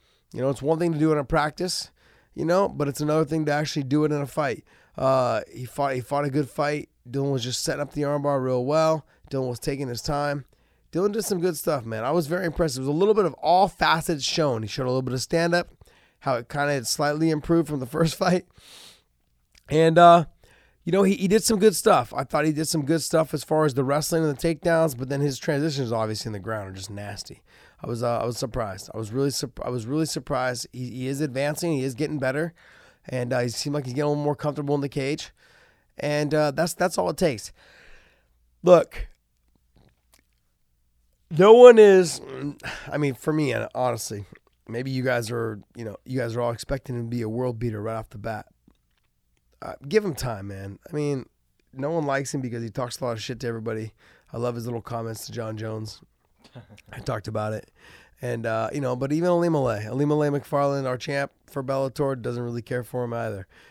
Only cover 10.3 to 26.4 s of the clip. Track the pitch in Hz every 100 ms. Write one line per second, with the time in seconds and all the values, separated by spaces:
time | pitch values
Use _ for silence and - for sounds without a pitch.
10.3 | 143 - _ _ _ _ 160 202 214 -
11.3 | 185 180 151 - 143 113 110 120 170 143
12.3 | 175 175 147 165 131 131 151 202 214 175
13.3 | 127 151 180 190 - 156 160 170 151 -
14.3 | - 151 113 107 - 127 131 127 127 -
15.3 | 165 170 175 - - - _ _ _ 143
16.3 | 123 120 147 143 139 113 - 147 151 160
17.3 | 151 - 170 151 147 131 156 165 - 185
18.3 | 180 - _ - - - - _ _ _
19.3 | _ _ _ - 151 165 165 175 170 151
20.3 | _ - _ _ _ - 185 190 196 190
21.3 | 214 220 214 214 170 214 160 120 127 135
22.3 | 151 156 151 156 160 135 160 - 165 156
23.3 | 151 - 156 156 127 131 147 147 165 156
24.3 | 135 165 160 175 165 160 120 131 139 147
25.3 | 127 - 143 160 139 120 117 110 107 117
26.3 | 104